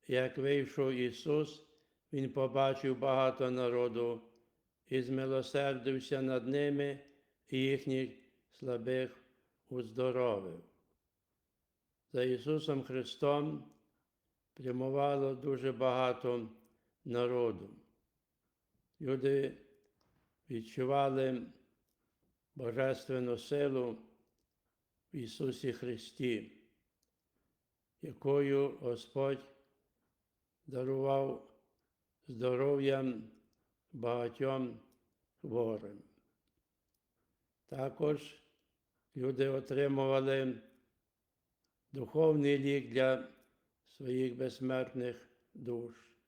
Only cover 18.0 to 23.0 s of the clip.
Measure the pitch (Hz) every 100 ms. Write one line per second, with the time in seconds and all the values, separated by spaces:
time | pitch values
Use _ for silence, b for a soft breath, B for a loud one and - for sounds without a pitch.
18 | _ _ _ _ _ _ _ _ _ _
19 | 147 131 139 139 135 - - _ _ _
20 | _ _ _ _ _ 117 113 - 127 139
21 | 139 135 131 123 120 - _ _ _ _
22 | _ _ _ _ _ - 120 117 135 131